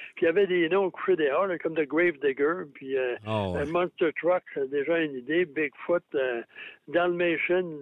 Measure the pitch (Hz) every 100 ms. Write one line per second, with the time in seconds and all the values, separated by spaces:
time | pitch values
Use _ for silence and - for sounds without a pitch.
0 | - - 170 170 196 180 160 190 190 -
1 | - 175 147 151 196 170 - 160 143 151
2 | 175 139 139 131 143 185 151 - 135 135
3 | 127 110 104 110 95 87 147 175 180 -
4 | 165 - 165 180 - 147 135 143 139 170
5 | 156 131 123 170 170 139 147 - - 175
6 | - 143 131 117 - - - - - 160
7 | 175 175 175 151 - 180 180 151